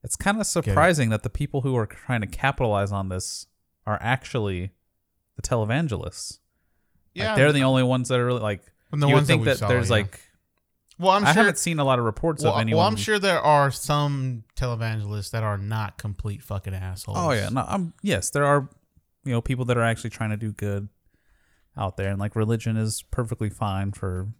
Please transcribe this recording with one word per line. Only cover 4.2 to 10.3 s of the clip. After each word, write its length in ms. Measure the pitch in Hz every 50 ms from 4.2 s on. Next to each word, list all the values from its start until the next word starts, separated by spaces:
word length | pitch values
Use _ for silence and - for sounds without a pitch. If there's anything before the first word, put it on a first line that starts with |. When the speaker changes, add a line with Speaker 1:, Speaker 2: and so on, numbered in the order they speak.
| - - - 127 107 101 95 90 90 95 _ _ _ _ _ _ _ _ _ _ _ _ _
Speaker 1:
the 60 | - -
televangelists. 960 | - 127 120 110 104 117 143 170 151 110 92 - - - - - - - _ _ _ _ _ _ _ _ _ _ _ _ _ _ _ _
Like, 80 | 170 196
Speaker 2:
Yeah. 100 | 220 220
Speaker 1:
they're 180 | 160 135 147 147
the 120 | 143 135
only 180 | 131 131 131 127
ones 260 | 123 131 127 123 -
that 120 | 131 123
are 60 | 123
really, 140 | 123 127 120
like, 220 | 110 107 104 95 _ - _ _ _ _
Speaker 2:
From 100 | - 147
the 80 | 143 143
Speaker 1:
you 40 | -
would 40 | 143
Speaker 2:
ones 80 | 147 135
that 40 | 131
Speaker 1:
think 60 | 113 110
Speaker 2:
we 40 |
Speaker 1:
that 120 | 143 135 -
Speaker 2:
saw, 100 | - 104
Speaker 1:
there's, 200 | 120 123 117 95
Speaker 2:
yeah. 80 | 117
Speaker 1:
like, 240 | 107 101 101 - - - _